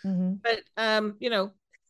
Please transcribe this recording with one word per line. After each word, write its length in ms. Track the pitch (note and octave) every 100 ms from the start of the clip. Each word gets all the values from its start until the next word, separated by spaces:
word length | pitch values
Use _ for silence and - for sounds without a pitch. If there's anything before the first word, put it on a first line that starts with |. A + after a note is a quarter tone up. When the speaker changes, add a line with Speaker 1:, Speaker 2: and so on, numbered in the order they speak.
Speaker 1:
Mm-hmm. 340 | F#3+ F#3 F#3 G3
Speaker 2:
But, 220 | A#3 A3 - -
um, 420 | A3 G#3+ G#3+ G#3
you 100 | A#3+
know, 240 | G#3+ G3+ - _ _ _